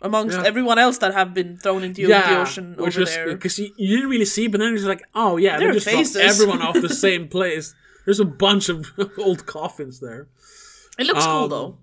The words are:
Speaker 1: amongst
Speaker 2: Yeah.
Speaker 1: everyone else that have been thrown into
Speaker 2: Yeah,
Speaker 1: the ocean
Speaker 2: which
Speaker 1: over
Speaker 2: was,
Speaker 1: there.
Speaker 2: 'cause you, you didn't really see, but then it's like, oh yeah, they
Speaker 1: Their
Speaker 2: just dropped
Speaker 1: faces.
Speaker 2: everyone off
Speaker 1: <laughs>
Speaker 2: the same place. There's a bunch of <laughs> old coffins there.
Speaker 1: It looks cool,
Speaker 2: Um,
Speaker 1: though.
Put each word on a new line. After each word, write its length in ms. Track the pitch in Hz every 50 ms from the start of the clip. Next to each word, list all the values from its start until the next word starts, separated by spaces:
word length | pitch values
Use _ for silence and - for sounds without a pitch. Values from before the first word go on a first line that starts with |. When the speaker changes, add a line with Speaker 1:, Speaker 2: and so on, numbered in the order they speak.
Speaker 1:
amongst 360 | - 202 220 214 214 220 180
Speaker 2:
Yeah. 60 | 180 185
Speaker 1:
everyone 320 | 214 214 247 254 240 226 226
else 180 | 247 247 247 -
that 140 | 214 190 190
have 200 | 196 185 180 180
been 240 | 190 175 175 175
thrown 260 | 180 - 196 190 190 185
into 200 | 185 185 190 196
Speaker 2:
Yeah, 260 | 185 214 202 185 175
Speaker 1:
the 120 | 175 180
ocean 340 | 180 180 - 190 180 175 175
Speaker 2:
which 160 | - - 175 175
Speaker 1:
over 40 | 185
Speaker 2:
was, 80 | 185 165 160
Speaker 1:
there. 220 | 165 165 165 170
Speaker 2:
'cause 200 | 190 - 185 -
you, 160 | 202 208 202 202
you 180 | - 202 190 214
didn't 140 | 247 277 269
really 140 | 262 226 208
see, 220 | 196 - 208 226
but 120 | 226 202 208
then 140 | 214 233 226
it's 80 | 208 196
like, 200 | 196 190 185 - _ -
oh 220 | 214 226 202 175
yeah, 200 | 165 190 190 160
they 60 | 151 381
Speaker 1:
Their 80 | 440 247
Speaker 2:
just 120 | 208 208
dropped 100 | 208 226
Speaker 1:
faces. 200 | 277 311 - -
Speaker 2:
everyone 440 | 196 180 196 208 196 214 202 - -
off 180 | 165 160 170 -
Speaker 1:
<laughs> 80 | - 165
Speaker 2:
the 40 | -
same 340 | - 196 190 180 170 170
place. 460 | 151 - 185 185 180 160 156 151 - - _ _ _ _ _ -
There's 140 | 190 202 202
a 60 | 202
bunch 420 | 165 139 - 196 196 202 196 - -
of 160 | 175 160 151 - - 196 196
<laughs> 140 | 202 -
old 280 | 196 208 196 180 - -
coffins 520 | - - 156 160 180 - - 147 131 127 127
there. 260 | 127 120 113 127 147 _ _ _ _ - - - - - - - - - - -
Speaker 1:
It 80 | 254
looks 180 | 311 - 147 156
cool, 180 | 160 156 151 151
Speaker 2:
Um, 40 | 143
Speaker 1:
though. 280 | 147 117 131 175 - -